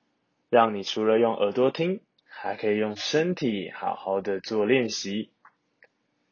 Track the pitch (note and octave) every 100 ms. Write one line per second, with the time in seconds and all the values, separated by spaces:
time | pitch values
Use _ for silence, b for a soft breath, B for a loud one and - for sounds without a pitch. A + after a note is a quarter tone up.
0 | _ _ _ _ _ A#2 A2+ G2+ F#2+ -
1 | A2 A2 A2+ - G2+ B2 C3 D3 E3+ F#3+
2 | - _ _ - - G2+ G#2+ G#2+ G#2+ G#2+
3 | - D3+ E3+ F3+ C3 G2+ F2 - F#2 E2+
4 | F#2 G2 G2 F#2+ - A2 G#2 C3 A2+ -
5 | G2 G#2 - _ - _ _ _ - _
6 | _ _ _